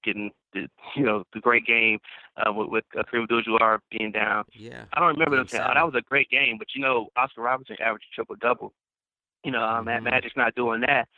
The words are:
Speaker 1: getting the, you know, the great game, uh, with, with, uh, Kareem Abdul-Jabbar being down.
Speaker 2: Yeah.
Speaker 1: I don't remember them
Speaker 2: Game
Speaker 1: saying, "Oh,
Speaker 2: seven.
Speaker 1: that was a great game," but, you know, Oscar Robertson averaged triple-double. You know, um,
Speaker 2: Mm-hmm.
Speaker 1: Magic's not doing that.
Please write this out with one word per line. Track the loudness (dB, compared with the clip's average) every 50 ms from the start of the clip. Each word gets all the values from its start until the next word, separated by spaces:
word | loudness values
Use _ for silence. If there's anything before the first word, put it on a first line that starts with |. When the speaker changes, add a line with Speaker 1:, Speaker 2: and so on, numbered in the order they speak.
| -6
Speaker 1:
getting | -6 -4 -4 -6 -10 -10 _ _ _ -10
the, | -10 -10 -10 _ _ -20 -8 -4
you | -2 0
know, | 0 0 -2 -4 -8 -12
the | -2
great | 2 2 2 4 2
game, | 2 2 2 2 2 0 0 -4 -10 -20 -20 -20 -16 _
uh, | -4 -2 -2 0
with, | -2 -4 -2
with, | -2 -4 -4 _ -4 -6
uh, | -4 -2
Kareem | -2 -4 -2
Abdul-Jabbar | 0 0 0 0 2 2 4 4 4 2 2 -2 _
being | -8 -6 -6 -4 -2
down. | -2 0 0 0 -2 -2 -6 -12
Speaker 2:
Yeah. | -18 -18 -16 -16 -16 -14 -6 -2
Speaker 1:
I | 2
don't | 2 2 2
remember | 2 2 2 4
them | 2 2
Speaker 2:
Game | 2
Speaker 1:
saying, | 0 -2 0
"Oh, | 2
Speaker 2:
seven. | 4 4
Speaker 1:
that | 4
was | 2 2
a | -2 -2
great | 0 2 2 2 2
game," | 2 2 2 2 0 -4
but, | -8 -10 -6
you | -4 0
know, | 0 2 0 0 -2 0
Oscar | 0 -2 0 -2 -4
Robertson | -2 -2 -2 -2 -4 -8 -10 -4 -2
averaged | -2 -2 -4 -6 -10 -8
triple-double. | -8 -8 -8 -6 -2 0 0 0 0 -4 -10 -16 _ _ _ _ _ _ _ _ _ _ _ _ _ -6
You | -4 -2
know, | -2 0
um, | 0 0 -2 -2
Speaker 2:
Mm-hmm. | -2 -4 -4 -2
Speaker 1:
Magic's | 0 0 0 -2 -2 -2
not | 0 0 0 0
doing | 0 0 0 0 0 2
that. | 2 2 2 0 -2 _